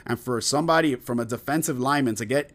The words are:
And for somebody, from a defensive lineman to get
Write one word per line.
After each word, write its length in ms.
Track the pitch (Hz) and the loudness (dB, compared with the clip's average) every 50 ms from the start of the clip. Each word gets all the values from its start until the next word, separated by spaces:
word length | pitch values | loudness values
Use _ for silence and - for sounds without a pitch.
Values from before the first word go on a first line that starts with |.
| - | -6
And 140 | - 120 117 | -4 -4 -4
for 200 | - 127 123 113 | -2 -2 -4 -2
somebody, 540 | - - 135 143 165 165 160 160 160 151 127 | 0 0 0 2 2 4 4 4 4 2 0
from 240 | 120 - - 120 120 | -2 -2 -4 -2 -2
a 60 | 117 | -2
defensive 540 | 110 120 113 - - 143 160 156 - 143 123 | -2 -6 -6 -4 -2 -2 0 0 -2 -2 -2
lineman 340 | 123 135 143 143 135 120 107 | 0 0 2 2 2 0 0
to 100 | - 117 | -2 -2
get 260 | 107 127 147 143 - - | -2 0 -2 -2 -4 -8